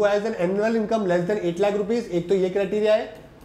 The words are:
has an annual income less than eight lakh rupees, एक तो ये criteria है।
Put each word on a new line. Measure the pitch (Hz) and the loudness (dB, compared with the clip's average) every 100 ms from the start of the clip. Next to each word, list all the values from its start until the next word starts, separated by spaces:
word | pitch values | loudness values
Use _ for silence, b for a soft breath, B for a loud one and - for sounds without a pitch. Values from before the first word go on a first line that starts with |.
has | 202 208 220 | 2 2 -2
an | 220 | -2
annual | 175 196 220 226 | 0 0 0 0
income | 208 226 190 | 0 0 2
less | 175 175 | 0 0
than | 208 | -2
eight | 175 170 | -2 0
lakh | 208 202 | 0 0
rupees, | 196 233 - | 0 -2 -2
एक | 175 175 | -2 0
तो | |
ये | 196 185 | 0 2
criteria | 202 196 208 214 | 0 -2 0 2
है। | 220 262 - - - | 2 0 -12 -20 -20